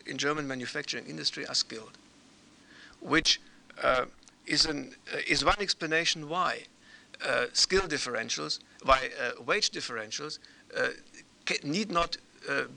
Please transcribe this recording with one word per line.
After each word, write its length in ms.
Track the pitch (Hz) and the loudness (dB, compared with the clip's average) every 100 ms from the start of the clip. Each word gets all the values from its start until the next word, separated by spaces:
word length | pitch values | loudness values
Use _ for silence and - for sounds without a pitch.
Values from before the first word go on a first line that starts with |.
| - | -2
in 120 | 135 | -2
German 300 | 139 151 139 | 0 0 -2
manufacturing 580 | 131 123 147 143 123 131 | -4 -4 -6 -4 -6 -6
industry 380 | 156 143 - 135 | -4 -2 -2 -2
are 80 | 135 | -2
skilled, 420 | - 113 117 - - - - - - - - - - - | -2 -6 -14 -20 -20 -20 -20 -20 -20 -20 -20 -20 -20 -10
which, 420 | - 156 - - - - - - | 2 4 4 0 -2 -20 -18 0
uh, 240 | 131 127 123 - - - - | 2 4 0 -8 -20 -12 -2
is 200 | 147 160 | 2 2
an, 300 | 147 131 - - | 0 -8 -14 -8
uh, 60 | 147 - | -4 0
is 160 | 143 | 2
one 160 | 143 196 | 4 2
explanation 720 | 190 - 165 160 165 165 147 | 0 -2 0 2 2 0 -2
why, 340 | 175 165 117 - - - - - - 151 | 0 0 -2 -8 -20 -20 -20 -20 -6 0
uh, 180 | 127 123 | 2 2
skill 280 | - - 190 | 2 4 4
differentials, 800 | 185 143 127 120 113 - - - - - | 2 0 -2 -2 -2 -2 -2 -4 -8 -2
why, 260 | 135 131 131 120 | 4 4 4 -2
uh, 220 | 123 123 | -4 -4
wage 300 | 120 196 - | 0 2 2
differentials, 680 | 175 - 117 107 131 147 - - - - - | -2 -6 -6 -6 -6 -8 -10 -14 -20 -6 0
uh, 120 | 127 - - - - - - | 0 -2 -14 -20 -20 -8 -2
ca-, 120 | - | -2
need 260 | 143 175 214 | 0 -2 0
not, 280 | 175 170 - - - - | 2 0 -2 -10 -10 -2
uh, 140 | 139 123 | -2 -2